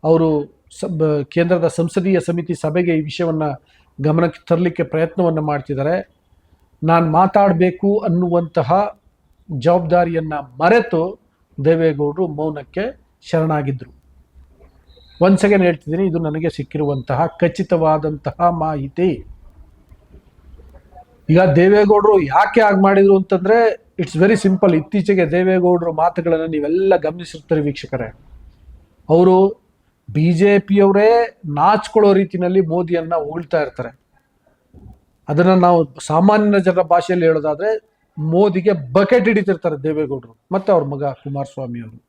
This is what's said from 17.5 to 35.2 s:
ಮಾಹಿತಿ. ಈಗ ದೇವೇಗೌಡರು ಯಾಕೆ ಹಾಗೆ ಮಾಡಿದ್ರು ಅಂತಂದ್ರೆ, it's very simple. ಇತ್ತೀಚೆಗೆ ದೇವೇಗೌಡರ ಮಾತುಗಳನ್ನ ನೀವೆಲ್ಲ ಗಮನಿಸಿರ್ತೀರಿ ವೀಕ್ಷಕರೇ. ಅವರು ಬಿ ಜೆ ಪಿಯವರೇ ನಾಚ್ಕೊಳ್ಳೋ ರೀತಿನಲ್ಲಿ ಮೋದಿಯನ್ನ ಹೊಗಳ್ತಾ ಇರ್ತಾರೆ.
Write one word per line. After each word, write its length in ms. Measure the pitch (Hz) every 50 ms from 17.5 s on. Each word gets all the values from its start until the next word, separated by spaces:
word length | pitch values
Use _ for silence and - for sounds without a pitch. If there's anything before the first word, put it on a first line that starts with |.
| - - 190 - 180 165 160 156 156 156 147 156 156 139 _ 139 - _ 170 175
ಮಾಹಿತಿ. 760 | 175 165 156 160 156 147 135 139 - - 175 185 151 - - - - - - - - - - _ _ _ _ _ - _ _ _ _ - _ _ _ _ _ - - - - - - - _ _ _ - - _ _ _ _ -
ಈಗ 100 | 156 170
ದೇವೇಗೌಡರು 840 | 185 180 143 156 175 190 208 208 214 196 214 208 202 214 214 190 165
ಯಾಕೆ 380 | 139 - - 208 202 - 240
ಹಾಗೆ 220 | 220 208 202 190 196
ಮಾಡಿದ್ರು 340 | 196 196 196 196 196 196
ಅಂತಂದ್ರೆ, 680 | 190 190 - 196 185 175 196 220 233 233 220 196 - _ _ _ -
it's 180 | 185 180 -
very 300 | 156 175 208 226 208 -
simple. 300 | 196 190 180 - 190 175
ಇತ್ತೀಚೆಗೆ 560 | 160 156 - - 208 175 202 202 185 175 156 147
ದೇವೇಗೌಡರ 580 | 175 185 185 185 185 180 180 180 175 170 170
ಮಾತುಗಳನ್ನ 540 | 160 156 160 175 170 - 165 170 165 160 160 165
ನೀವೆಲ್ಲ 480 | 160 151 143 147 160 180 190 196 196
ಗಮನಿಸಿರ್ತೀರಿ 640 | 175 - 156 160 175 175 - - 160 - _ 165 156
ವೀಕ್ಷಕರೇ. 540 | 147 147 135 - - - - 123 117 110 - _ _ - - - - - _ _ _ - - - _ _ _ _ _ -
ಅವರು 520 | 156 170 180 190 185 185 190 196 220 _ _ _ _ _ _ _ _ _ _ -
ಬಿ 220 | 104 147 156 170 175
ಜೆ 260 | 160 190 202 202 202
ಪಿಯವರೇ 800 | 202 - 196 202 196 196 196 202 208 220 233 240 233 226 _ _ -
ನಾಚ್ಕೊಳ್ಳೋ 680 | 160 147 143 151 185 214 208 208 - - 220 208 202 196
ರೀತಿನಲ್ಲಿ 480 | 190 196 - - 180 180 180 185 190
ಮೋದಿಯನ್ನ 540 | 190 160 160 175 180 165 175 170 165 160 170
ಹೊಗಳ್ತಾ 480 | 165 151 143 156 170 170 143 - 160 147
ಇರ್ತಾರೆ. 380 | 131 - - 127 117 - _ _ _ _ _ _ _ _ _ _ _ _ _ _ _ _ - - - - _ _ _ _ _